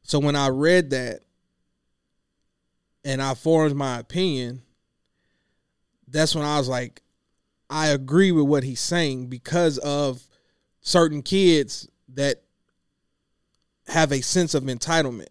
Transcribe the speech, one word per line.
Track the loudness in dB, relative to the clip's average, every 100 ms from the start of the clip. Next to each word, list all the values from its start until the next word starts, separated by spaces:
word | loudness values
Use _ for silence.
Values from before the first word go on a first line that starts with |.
So | -2 -2
when | 0 0
I | 0
read | 2 4 4 2
that | -4 -6 -12 _ _ _ _ _ _ _ _ _ _ _ _ _ _ _ _ _ _ -6
and | -4
I | -4 -2
formed | 2 4 2 0
my | -4 -6
opinion, | -6 -4 -2 -2 -6 -12 _ _ _ _ _ _ _ _ _ _ _ _ _ _ _
that's | 0 0 0
when | -2
I | -2
was | -2
like, | -4 -6 _ _ _ _ _ _ _ _
I | -2 0
agree | 0 2 4 6
with | 4 4
what | 2
he's | 0 -6
saying | -2 0 0 -4 -8
because | -12 -4 0 2 0
of | -4 -2 -2 -4 _ _ _ _ _ _
certain | 2 4 4 0
kids | -2 2 4 4 0 -8 -16 _ _ -4
that | -4 -4 _ _ _ _ _ _ _ _ _ _ _ _ _ _ -4
have | 0 0
a | 0
sense | 0 0 0
of | -2
entitlement. | -4 -8 0 0 0 -6 -16